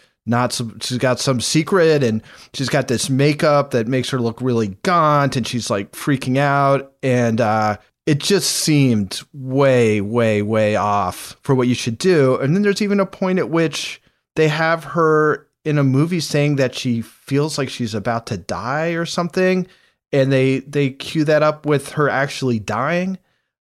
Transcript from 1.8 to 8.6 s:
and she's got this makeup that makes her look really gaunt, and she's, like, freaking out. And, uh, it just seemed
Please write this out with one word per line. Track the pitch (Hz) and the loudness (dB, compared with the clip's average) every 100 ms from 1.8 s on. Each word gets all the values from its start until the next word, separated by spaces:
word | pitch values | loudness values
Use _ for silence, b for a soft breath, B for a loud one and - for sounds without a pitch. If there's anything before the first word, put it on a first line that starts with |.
| 165 147 | 4 4
and | 120 110 B B B | 2 -2 B B B
she's | - 127 | -8 -2
got | 147 120 | -2 0
this | 117 - | -2 0
makeup | 131 147 147 156 143 139 | 2 2 2 2 2 2
that | 123 113 | -2 0
makes | 131 123 | -2 -2
her | 131 | -2
look | 117 - | -2 -2
really | 127 117 104 98 | -2 0 -2 -4
gaunt, | 190 175 151 147 139 | 0 2 4 2 2
and | 135 113 | 0 -2
she's, | 120 - | -6 -2
like, | 101 101 | -4 -4
freaking | - - 135 127 131 | -6 -2 0 0 0
out. | 143 139 139 139 - _ | 2 2 2 2 -2 _
And, | 127 123 117 113 | 0 2 2 2
uh, | 110 110 107 101 b _ - | 2 2 0 -2 b _ -2
it | 147 | -2
just | - 196 - | 2 0 0
seemed | - | -2